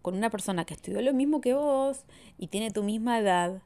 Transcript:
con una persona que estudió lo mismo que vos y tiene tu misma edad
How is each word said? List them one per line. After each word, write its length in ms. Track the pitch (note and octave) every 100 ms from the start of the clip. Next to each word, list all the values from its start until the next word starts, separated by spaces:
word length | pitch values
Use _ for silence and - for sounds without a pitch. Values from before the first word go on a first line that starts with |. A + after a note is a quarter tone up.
con 160 | - F#3
una 140 | A3
persona 340 | G#3+ - F3+
que 100 | E3
estudió 280 | D#3 - G3+
lo 100 | B3
mismo 280 | C4+ C#4 D4+
que 140 | B3+
vos 500 | C4 D4 C4+ C4+ C4+ - - - -
y 80 | E3+
tiene 240 | F#3+ A3
tu 140 | G#3
misma 340 | G3+ A3 A3+ A#3
edad 440 | G3+ F3+ F3 F#3+